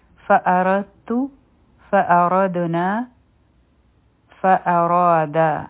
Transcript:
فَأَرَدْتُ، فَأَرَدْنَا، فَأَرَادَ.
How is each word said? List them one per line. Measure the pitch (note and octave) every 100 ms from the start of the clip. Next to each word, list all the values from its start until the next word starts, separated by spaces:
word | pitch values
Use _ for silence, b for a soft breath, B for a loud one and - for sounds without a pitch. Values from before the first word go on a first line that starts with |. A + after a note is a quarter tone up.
| b _ -
فَأَرَدْتُ، | G3 F#3 F3+ F#3 G3 G3 _ - A#3+ C4+ - _ _ _ _ -
فَأَرَدْنَا، | G3 - F3 F3 F#3 G3 F3 E3+ E3+ F3+ G#3+ B3 _ _ _ _ _ _ _ _ _ _ _ _ -
فَأَرَادَ. | F#3+ F#3+ F3 F3 E3+ F3 F3 E3 D#3 D#3+ D#3+ D3+